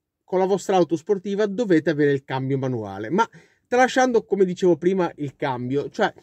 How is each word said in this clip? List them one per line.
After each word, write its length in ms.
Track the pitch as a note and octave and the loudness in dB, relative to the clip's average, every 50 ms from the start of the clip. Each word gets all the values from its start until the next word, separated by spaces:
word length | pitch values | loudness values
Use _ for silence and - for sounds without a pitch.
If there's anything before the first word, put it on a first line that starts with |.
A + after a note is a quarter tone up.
| _ _ _ _ _ | _ _ _ _ _
con 120 | _ F#3+ F#3 | _ -2 0
la 80 | F#3 | 0
vostra 300 | F#3 G3+ F3+ - - G3 | 2 0 -2 0 0 2
auto 220 | F#3 E3+ - E3+ D3+ | 2 2 2 0 -4
sportiva 480 | - - G#3 F#3+ - G#3 G3 F#3+ A3 | -2 -2 -2 -2 -2 -4 -2 -2 -2
dovete 440 | G#3 G3 F#3+ B3 G3 E3+ D#3 D#3 F3+ | -2 -2 -2 0 2 2 2 2 2
avere 220 | D#3 C#3+ D3+ C#3+ | 0 2 2 2
il 140 | C#3 C3+ - | 2 0 -2
cambio 320 | - C3 C3 C3 C3 C#3 C3+ | -6 -6 -4 -4 -2 -2 -2
manuale, 520 | C3+ C3 B2+ A2+ G#2+ G2 F#2+ G2 A2 A2 | -2 -4 -4 -6 -6 -8 -10 -10 -6 -2
ma 160 | D#3+ G#3 - - - - - _ _ _ _ | 0 0 0 -2 -4 -12 -20 _ _ _ _
tralasciando, 600 | _ B3 B3 B3+ A#3+ - C4 B3+ B3+ A#3 A3 G#3+ | _ 2 2 2 2 2 2 2 2 2 0 0
come 180 | - G3+ G3 F#3+ | 0 0 2 2
dicevo 320 | F3+ F3+ - F#3+ F3+ E3+ | 0 0 0 2 2 2
prima, 340 | D#3 F3 F3+ G3 F#3+ F3 D#3+ - | 2 2 0 0 0 0 -2 -4
il 220 | - D3 C#3 - _ | -6 -10 -10 -8 _
cambio, 520 | D#3 C#3 B2+ A#2+ B2 B2 C3+ C#3+ C3 - | -6 -4 -4 -4 -6 -4 -4 -4 -4 -6
cioè 240 | - - G#3 F3 - - | -2 -2 -2 -2 -2 -6